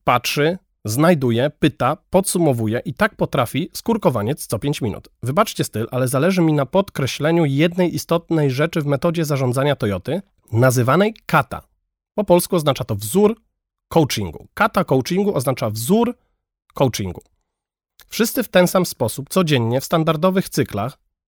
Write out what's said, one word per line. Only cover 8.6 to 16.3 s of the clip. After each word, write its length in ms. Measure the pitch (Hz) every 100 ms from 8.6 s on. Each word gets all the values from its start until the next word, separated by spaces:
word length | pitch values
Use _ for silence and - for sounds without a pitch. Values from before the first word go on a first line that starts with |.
| 165 170
w 60 | 143
metodzie 380 | 139 175 170
zarządzania 520 | 151 135 127 127 143 135
Toyoty, 460 | 107 92 120 175 - _ _
nazywanej 640 | 113 131 123 123 160 214 220 -
kata. 360 | 156 - 78 - _ _ _ _
Po 100 | -
polsku 320 | 208 175 - 180
oznacza 280 | 147 131
to 100 | -
wzór 460 | 101 107 185 208 226 _ _ _ _ _
coachingu. 580 | 165 143 - 90 - -
Kata 300 | - 214 202
coachingu 500 | 170 131 123 180 202
oznacza 360 | 151 131 123 113
wzór 440 | 107 120 214 240 - _